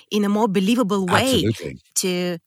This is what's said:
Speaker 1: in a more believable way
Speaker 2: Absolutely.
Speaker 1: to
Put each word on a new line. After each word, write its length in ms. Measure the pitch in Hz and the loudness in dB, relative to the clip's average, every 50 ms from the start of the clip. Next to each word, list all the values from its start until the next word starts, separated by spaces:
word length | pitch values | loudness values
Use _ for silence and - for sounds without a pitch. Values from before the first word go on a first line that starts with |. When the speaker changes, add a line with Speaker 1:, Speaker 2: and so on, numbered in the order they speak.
| - - | -10 -4
Speaker 1:
in 140 | - 208 202 | -2 0 0
a 60 | 202 | 2
more 180 | 208 214 226 220 | 2 2 2 2
believable 560 | 180 202 185 196 240 233 247 180 208 196 190 | 2 2 2 2 2 2 2 0 0 0 0
way 400 | 175 - - 226 269 262 208 - | 0 0 0 0 2 0 0 0
Speaker 2:
Absolutely. 340 | 107 113 - - 73 65 64 - _ - | 0 -2 -4 -6 -12 -12 -14 -18 _ -6
Speaker 1:
to 420 | - - 190 180 180 180 180 175 170 - | -4 -4 -2 -2 -2 -4 -4 -6 -6 -2